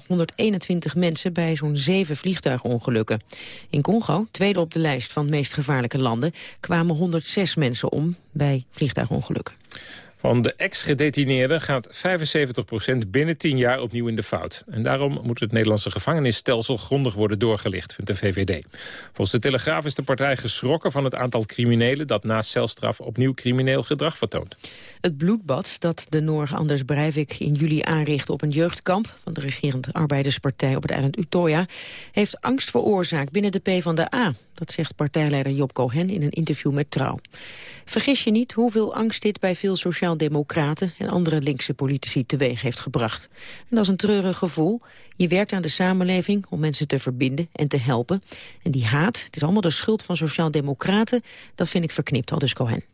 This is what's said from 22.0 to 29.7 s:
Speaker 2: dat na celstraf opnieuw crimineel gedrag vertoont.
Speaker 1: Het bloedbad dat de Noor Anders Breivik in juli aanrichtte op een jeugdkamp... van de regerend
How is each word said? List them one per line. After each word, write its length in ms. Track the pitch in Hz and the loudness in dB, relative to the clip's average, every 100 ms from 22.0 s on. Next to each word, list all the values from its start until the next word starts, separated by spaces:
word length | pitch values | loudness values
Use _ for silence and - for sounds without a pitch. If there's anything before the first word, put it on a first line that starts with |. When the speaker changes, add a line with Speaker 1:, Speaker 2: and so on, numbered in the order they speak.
| 143 | 0
Speaker 2:
dat 180 | 107 | 0
na 180 | 110 110 | 2 0
celstraf 580 | - 123 117 - 110 - | 0 0 -2 -2 -4 -2
opnieuw 340 | - 113 131 | -6 0 0
crimineel 480 | 131 123 127 131 135 | 0 0 2 2 0
gedrag 360 | - 139 156 - | 0 -2 -2 -2
vertoont. 380 | 110 82 85 - - - - - | -4 -4 -8 -14 -18 -18 -20 -4
Speaker 1:
Het 160 | 180 139 | -4 0
bloedbad 600 | 175 226 156 131 - - | 2 2 0 -2 -4 -2
dat 280 | 170 160 - | -2 -2 -2
de 120 | 156 | 0
Noor 300 | 156 151 143 | 2 0 -2
Anders 280 | - 151 139 | -2 0 0
Breivik 560 | 131 147 156 151 143 - | 0 0 0 0 -4 -2
in 160 | 147 | 0
juli 280 | 147 160 156 | 2 2 2
aanrichtte 500 | - 156 147 139 - | 2 0 2 0 -2
op 100 | 147 | -2
een 80 | 151 | 0
jeugdkamp... 640 | 143 175 - - 190 226 - | 2 0 0 0 0 -2 -8
van 100 | 185 | -10
de 80 | 156 | -6
regerend 520 | 139 - 147 | -6 -2 -2